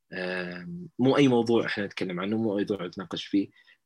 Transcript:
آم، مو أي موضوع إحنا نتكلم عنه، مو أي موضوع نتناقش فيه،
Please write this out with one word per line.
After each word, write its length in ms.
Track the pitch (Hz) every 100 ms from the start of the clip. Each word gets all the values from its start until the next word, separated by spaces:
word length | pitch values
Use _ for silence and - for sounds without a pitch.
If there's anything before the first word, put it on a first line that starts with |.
| _
آم، 760 | 92 90 92 90 90 87 175 175 -
مو 180 | 127 135
أي 120 | 139
موضوع 380 | 123 113 117 -
إحنا 200 | - 101
نتكلم 340 | - 92 87
عنه، 160 | 98 110
مو 220 | 113 101
أي 80 | 95
موضوع 160 | 98 90
نتناقش 380 | 90 90 87
فيه، 240 | - 101 104 _ _ _